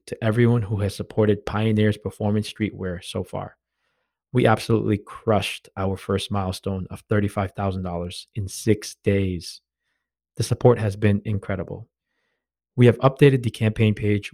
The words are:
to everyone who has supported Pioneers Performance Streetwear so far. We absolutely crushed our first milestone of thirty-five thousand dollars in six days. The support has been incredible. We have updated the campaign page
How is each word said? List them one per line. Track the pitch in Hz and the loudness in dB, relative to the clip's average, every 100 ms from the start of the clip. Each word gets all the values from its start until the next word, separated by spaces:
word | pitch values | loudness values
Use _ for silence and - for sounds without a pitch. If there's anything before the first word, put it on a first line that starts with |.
| - | -12
to | - | -6
everyone | 113 107 120 120 | -2 4 4 4
who | 101 104 | 0 -2
has | 101 - | -4 -4
supported | - - 107 101 | -6 0 2 2
Pioneers | - 104 110 107 107 101 | -2 -2 0 2 2 0
Performance | 98 - 107 107 101 | -6 -6 -2 -2 -2
Streetwear | - 104 101 95 90 | -4 -6 -4 -8 -8
so | - 98 | -8 -8
far. | 92 98 98 - _ _ _ _ _ _ _ | -8 -8 -12 -16 _ _ _ _ _ _ _
We | 127 117 | 2 4
absolutely | 110 - 113 107 104 | 2 2 0 2 -2
crushed | - - - 107 101 - - - | -4 -8 0 0 0 -8 -12 -6
our | 95 95 | -4 -4
first | - 98 - | -2 -4 -2
milestone | 101 92 90 - 95 90 | -4 -4 -6 -6 -6 -8
of | 104 - | -10 -2
thirty-five | 107 101 - 95 | 0 0 0 -4
thousand | - 98 95 | -4 -4 -4
dollars | 90 87 87 - - - | -6 -6 -8 -10 -12 -8
in | 98 | -8
six | - 117 107 - - | -4 0 0 -2 -8
days. | - 98 98 90 - - _ _ _ _ _ _ _ - | -2 0 0 -4 -10 -18 _ _ _ _ _ _ _ -6
The | |
support | 120 - 123 117 | -4 2 4 4
has | 107 101 | 0 0
been | 107 101 | 2 2
incredible. | - 101 - 95 - 95 113 _ _ _ _ _ _ _ _ - | 0 -6 -4 -6 -6 -10 -14 _ _ _ _ _ _ _ _ 4
We | 120 | 6
have | 113 | 6
updated | 135 - 143 131 | 4 6 6 6
the | 117 | 0
campaign | - 110 107 110 104 | -2 -2 2 2 2
page | 104 104 - | 0 0 -2